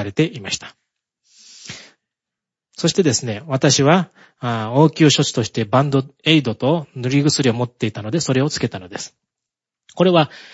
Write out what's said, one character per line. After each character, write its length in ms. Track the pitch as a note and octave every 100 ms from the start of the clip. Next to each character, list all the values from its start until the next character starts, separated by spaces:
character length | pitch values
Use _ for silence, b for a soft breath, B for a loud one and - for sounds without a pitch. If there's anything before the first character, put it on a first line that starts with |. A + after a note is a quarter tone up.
れ 80 | G2+
て 140 | G2
い 160 | D#3+ E3
ま 100 | F#2+
し 80 | -
た。 160 | - _ _ _ _ _ _ B B B B B B B _ _ _ _ _ _ _ -
そ 120 | E3
し 40 |
て 120 | -
で 100 | D#3+
す 100 | -
ね、 200 | B2 G#2 D#3
私 380 | C3+ D3+ C3
は、 260 | C#3 F#3 E3 b b b
あ 320 | B2 A#2 A2
ー、 80 | B2+
応 100 | D#3
急 200 | - D#3
処 100 | -
置 100 | C#3+
と 120 | -
し 60 | A2
て 140 | -
バ 180 | G#2 B2+
ン 80 | C#3+
ド 140 | C#3 C#3 _
エ 100 | D3+
イ 80 | D#3+
ド 140 | A#2+ G#2+
と 320 | B2+ E3+ C#3+ C3
塗 120 | B2
り 120 | C#3+
薬 260 | D3 - C3+
を 60 |
持 100 | A#2
っ 40 | B2
て 140 | - A2
い 60 |
た 100 | -
の 80 | G#2
で、 80 | D#3+
そ 140 | -
れ 100 | B2+
を 80 | D3
つ 80 | -
け 100 | -
た 120 | F#2+
の 80 | F2+
で 100 | G2
す。 160 | - _ _ _ _ _ _ _ _
こ 100 | -
れ 60 | F3+
は、 200 | E3+ D3 B B